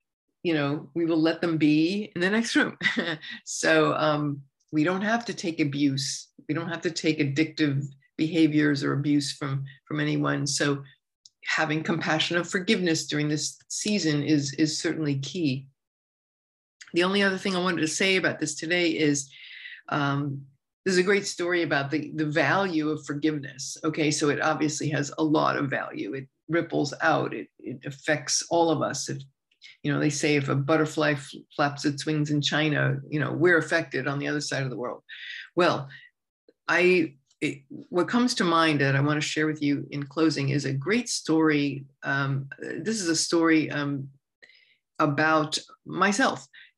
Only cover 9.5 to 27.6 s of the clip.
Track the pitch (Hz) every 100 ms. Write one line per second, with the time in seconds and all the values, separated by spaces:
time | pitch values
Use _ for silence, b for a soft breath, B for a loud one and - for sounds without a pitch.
9.5 | 139 139 B _ 151 151 147 143 143 143
10.5 | - 147 143 139 _ _ _ - _ -
11.5 | - 156 156 156 165 - 160 160 170 175
12.5 | 196 180 208 180 160 - 147 151 151 -
13.5 | - _ - 208 208 160 147 143 151 139
14.5 | - 156 - 175 151 151 139 135 185 156
15.5 | 131 - _ _ _ _ _ _ _ _
16.5 | _ _ _ - 170 180 202 202 190 202
17.5 | 180 180 165 156 - 196 190 165 165 151
18.5 | - 160 175 170 - 151 143 - B B
19.5 | B B B - 151 143 143 147 139 -
20.5 | _ _ _ 185 180 180 202 202 - 175
21.5 | 175 160 147 139 147 147 156 156 151 139
22.5 | 180 196 160 151 151 - 147 156 151 131
23.5 | 123 - - 160 156 147 151 151 131 113
24.5 | 104 151 147 139 143 143 - 160 156 143
25.5 | 131 139 120 - 123 104 135 135 _ -
26.5 | 165 - 147 143 - 160 143 123 117 -
27.5 | _